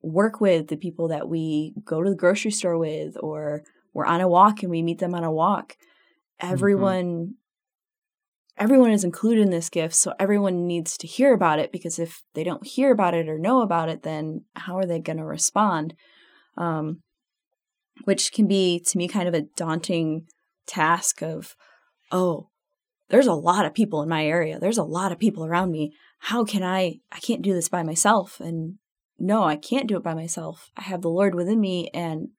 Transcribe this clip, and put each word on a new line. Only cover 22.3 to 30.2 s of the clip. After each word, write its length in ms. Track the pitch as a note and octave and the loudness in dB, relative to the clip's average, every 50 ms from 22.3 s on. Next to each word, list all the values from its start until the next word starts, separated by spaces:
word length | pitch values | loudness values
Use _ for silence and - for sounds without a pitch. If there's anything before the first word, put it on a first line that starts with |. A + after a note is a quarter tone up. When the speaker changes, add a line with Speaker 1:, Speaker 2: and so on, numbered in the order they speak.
| E3 C#3 - _ _ _ _ _ _ _ _ _ _ _ _ _ | -2 -4 -8 _ _ _ _ _ _ _ _ _ _ _ _ _
Speaker 1:
there's 180 | - A#3 C#4+ | 4 6 6
a 60 | B3 F3 | 6 2
lot 340 | D3 D#3 E3+ F3+ G3+ F#3+ | 2 2 2 2 2 2
of 80 | D3 - | 0 2
people 260 | - A3 G#3 - D3+ | 0 0 0 0 -2
in 80 | D3 D#3+ | 0 0
my 160 | E3 D#3 D#3 | 0 0 2
area. 320 | D3+ D#3+ F3 E3 D#3 D#3 | 2 2 2 0 0 -4
There's 220 | - - G3 A3+ A#3 | -2 -2 0 0 0
a 40 | D#3+ | -2
lot 280 | D3 D3+ F3 F#3+ G3 | -2 -2 -2 -2 -2
of 80 | F3 E3+ | -2 2
people 260 | A3 A3 - - D#3+ | 0 0 2 0 -4
around 240 | D#3+ E3+ F3 F#3+ F#3 | 0 0 0 0 0
me. 220 | D#3+ D#3 D3+ D3+ - _ _ _ _ _ | 0 -2 -4 -4 -6 _ _ _ _ _
How 220 | - - G#3+ A#3+ A#3 | -8 -4 0 0 0
can 200 | G#3 G#3 G3+ F#3 | 0 0 -2 -2
I, 380 | F3+ F#3 F#3+ F#3 F3 D#3+ - _ _ | 0 0 0 0 -2 -2 -8 _ _
I 80 | - - | -18 -12
can't 240 | - - A#3 - E3+ | -4 -4 -4 -2 0
do 100 | G3 F#3+ | 0 0
this 160 | F3 D#3+ - | 0 -2 -2
by 140 | - F3+ E3 | -4 -4 -4
myself." 560 | D#3+ D#3+ E3+ - G3+ A3 G#3+ F3+ - - - | -2 -2 0 4 4 4 4 2 -2 -12 -14
And 400 | - E3+ E3 E3 D#3+ D#3+ F#3+ - _ _ _ _ _ _ _ _ | -10 -8 -6 -6 -6 -8 -10 -14 _ _ _ _ _ _ _ _
no, 240 | - F#3 G#3 A3 G3 | -2 0 2 2 2
I 140 | D#3+ D3+ | 2 0
can't 300 | D3+ - - A#3 C4+ C4+ | -2 -4 -4 -4 -4 -2
do 100 | A3 G#3 | -2 -4
it 60 | F3 - | -2 -2
by 120 | E3+ D#3+ | -4 -6
myself. 560 | D#3+ | -6